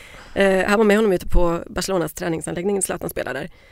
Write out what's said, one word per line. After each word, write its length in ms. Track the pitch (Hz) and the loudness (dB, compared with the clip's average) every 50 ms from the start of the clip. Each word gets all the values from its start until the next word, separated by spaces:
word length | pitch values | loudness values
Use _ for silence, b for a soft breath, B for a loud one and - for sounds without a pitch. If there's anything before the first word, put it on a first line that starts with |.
| B B B B B B B | B B B B B B B
Eh, 300 | - 196 196 190 190 185 - | 0 2 4 4 2 2 2
han 100 | 208 214 | 2 4
var 60 | 220 | 4
med 120 | 208 196 | 4 4
honom 160 | 214 226 208 185 | 4 4 2 0
ute 160 | 175 - - | 0 0 4
på 340 | - 180 175 170 170 170 - | 4 6 6 4 0 -2 -6
Barcelonas 460 | - - - 175 - 190 180 165 151 - | -8 -8 -6 -4 -2 -2 -2 -2 -4 -6
träningsanläggning, 720 | - 180 175 160 160 147 165 165 170 175 202 202 196 180 | -8 -6 -6 -6 -6 -6 -8 -8 -4 -4 -2 -2 -2 -2
Zlatan 280 | - 180 170 165 160 | -4 -6 -6 -8 -8
spelar 240 | - - - - 131 | -8 -8 -8 -8 -8
där. 160 | 131 151 165 b b b b | -8 -10 -12 b b b b